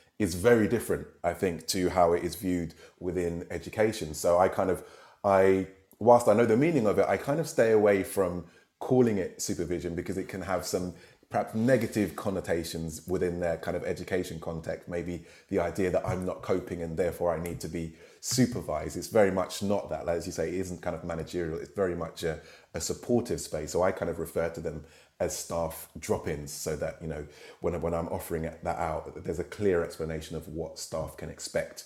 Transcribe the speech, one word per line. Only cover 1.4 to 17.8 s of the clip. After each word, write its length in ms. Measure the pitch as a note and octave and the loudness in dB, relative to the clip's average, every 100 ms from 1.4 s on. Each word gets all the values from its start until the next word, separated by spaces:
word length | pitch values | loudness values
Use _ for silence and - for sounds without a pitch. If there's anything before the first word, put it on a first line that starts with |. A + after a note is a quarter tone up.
| F#2+ D#2+ - | 0 -2 -4
to 220 | G2 F2+ | 0 2
how 240 | E2+ E2+ | 4 6
it 100 | E2+ | 6
is 120 | E2+ D#2+ | 0 -4
viewed 380 | F#2 F2+ E2 - - _ | -2 0 -2 -8 -20 _
within 460 | F2+ F2 E2+ E2+ F2 | -4 -2 -2 -2 -6
education. 640 | F2 - - A2 G#2+ D#2 | -8 -8 2 2 2 -6
So 260 | D#2 F2 F2 | -2 4 6
I 80 | F#2 | 6
kind 220 | - F#2 | 4 0
of, 140 | F2+ - - - _ | 0 -4 -20 -20 _
I, 440 | G2+ F#2+ F#2+ F#2+ F#2+ - _ _ | 4 6 8 6 2 -8 _ _
whilst 300 | G#2+ A#2+ - | 6 8 8
I 40 | |
know 120 | G#2+ A#2+ | 6 6
the 120 | A2 | 6
meaning 300 | D#3 D3+ G#2+ | 4 4 4
of 100 | F#2 | 4
it, 80 | F#2 | 4
I 100 | F#2+ | 2
kind 240 | - D3+ | 0 -2
of 80 | D3+ | 0
stay 220 | - A2+ | 2 6
away 320 | A2 G#2 G2+ | 6 6 6
from 420 | F#2+ - F2+ F2+ E2+ - _ _ | 2 0 0 0 -8 -18 _ _
calling 380 | - B2+ A#2+ G2+ | 2 6 6 4
it 240 | E2 - | -2 -4
supervision 520 | - F2+ E2 F2 F2 | -6 -4 -2 -2 -2
because 240 | E2+ F2 F#2+ | -6 -4 -6
it 120 | - | -6
can 120 | F#2+ | -8
have 240 | F2+ F#2 - | -4 -4 -2
some 280 | F#2+ F2+ - - _ _ | -2 -4 -8 -18 _ _
perhaps 240 | A2 - | -4 -2
negative 600 | A2 A#2 C3 A2+ A2+ F#2+ - | 0 4 4 4 2 0 0
connotations 920 | G#2 F#2+ F2+ E2+ D#2+ E2+ E2 D#2 - | -4 -4 0 -2 -2 -6 -6 -8 -4
within 320 | F2+ F2+ F2 | -2 0 0
their 160 | F2 E2 | -2 -2
kind 200 | - E2+ | -4 -4
of 60 | |
education 560 | F2+ F2+ F2+ F#2+ F2+ D#2+ | -4 -6 -2 -2 -2 -6
context. 480 | E2+ E2 D#2+ E2 - | -8 -8 -6 -8 -6
Maybe 380 | F2 E2+ F2 - - _ | -6 -4 -8 -10 -20 _
the 100 | F#2+ | -2
idea 320 | E2+ E2+ F2+ | 0 0 0
that 120 | F2 | 2
I'm 220 | - F#2 F2+ | 0 -2 -4
not 160 | - | -6
coping 400 | - F#2 - F2 | -2 -2 -2 -6
and 160 | E2+ E2 | -6 0
therefore 340 | F2 D#2+ F2 | -2 0 0
I 80 | D#2+ | 0
need 200 | E2+ E2 | -4 -8
to 60 | E2 | -8
be 260 | E2+ | -6